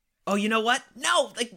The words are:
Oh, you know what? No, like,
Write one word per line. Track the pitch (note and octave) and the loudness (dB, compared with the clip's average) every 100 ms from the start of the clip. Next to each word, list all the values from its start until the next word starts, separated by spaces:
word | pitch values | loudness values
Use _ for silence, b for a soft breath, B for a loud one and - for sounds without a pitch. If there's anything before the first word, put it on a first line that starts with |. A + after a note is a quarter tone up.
| _ _ - | _ _ -4
Oh, | G3+ | -2
you | G#3+ | 2
know | A3+ | 0
what? | A3 C4 - A#3 | 2 0 -4 -6
No, | D#4+ E4+ A#3 G#3+ | 0 0 0 -4
like, | A#3 | -8